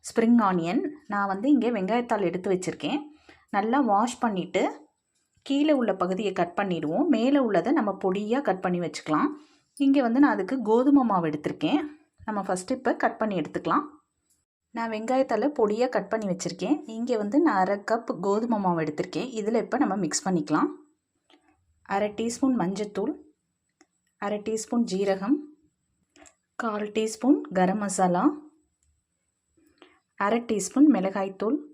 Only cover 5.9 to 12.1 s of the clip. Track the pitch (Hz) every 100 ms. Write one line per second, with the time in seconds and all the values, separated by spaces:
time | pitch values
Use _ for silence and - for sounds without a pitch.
5.9 | 190 180 185 208 190 175 - 202 170 151
6.9 | 175 339 226 240 285 240 190 190 302 208
7.9 | 190 190 190 208 247 285 185 185 180 165
8.9 | - - 151 269 - - _ _ - 277
9.9 | 277 240 233 285 202 190 269 214 226 262
10.9 | 285 233 190 165 151 - - 156 294 320
11.9 | - _